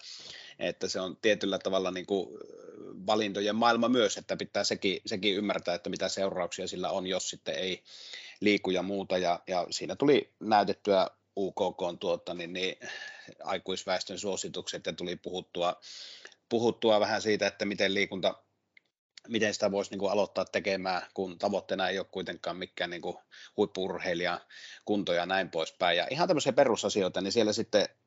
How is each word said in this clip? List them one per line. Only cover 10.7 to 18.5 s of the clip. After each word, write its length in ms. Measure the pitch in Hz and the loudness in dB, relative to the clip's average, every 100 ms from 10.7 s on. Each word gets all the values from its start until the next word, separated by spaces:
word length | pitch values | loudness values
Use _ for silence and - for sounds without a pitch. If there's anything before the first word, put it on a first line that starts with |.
| - 104 95 90 - _ - | 2 2 4 2 -2 _ -4
U 160 | 95 | -4
K 240 | - 92 85 | 0 -2 0
K:n, 220 | 90 85 | -4 -2
tuota, 360 | 92 85 - | -2 -2 -4
niin, 180 | 87 85 | -8 -6
niin, 240 | 92 92 - - - - - - - | -4 -4 -6 -12 -12 -14 -16 -20 -10
aikuisväestön 720 | 78 95 - 92 - 90 - 92 | -6 -4 -4 -4 -2 -2 -2 -6
suositukset 680 | 101 92 92 87 - 85 92 | -4 -4 -4 -8 -8 -6 -6
ja 60 | |
tuli 240 | 82 90 87 | -4 -6 -6
puhuttua, 640 | 87 90 - 87 87 - - - - - - _ - | -6 -8 -6 0 0 0 -8 -16 -16 -18 -20 _ -2
puhuttua 520 | 117 117 - 113 104 | 2 4 4 6 6
vähän 220 | 104 104 | 4 2
siitä, 240 | 104 101 101 | 2 2 2
että 180 | - | 0
miten 300 | 101 95 98 | -2 2 2
liikunta, 400 | 98 98 95 92 - _ | 2 -2 0 -2 -2 _